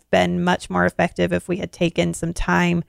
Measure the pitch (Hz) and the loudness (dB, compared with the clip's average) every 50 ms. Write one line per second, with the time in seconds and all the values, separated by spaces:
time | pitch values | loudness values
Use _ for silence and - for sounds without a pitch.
0 | _ _ - 180 180 175 175 175 175 180 180 - - - 185 180 175 180 - - | _ _ 2 2 2 2 0 0 0 0 0 -2 -4 -4 0 0 0 2 2 0
1 | 180 175 - - 175 170 175 175 - - 175 196 175 175 - - 175 170 - - | -2 -2 0 -2 -2 0 0 -2 -2 -4 -6 -6 -6 -8 -4 -2 -2 0 0 0
2 | 170 170 170 - - 165 170 - - - 175 175 175 175 170 170 170 | -2 -2 -2 -4 -6 -6 -4 -4 -2 0 2 2 2 2 2 0 -2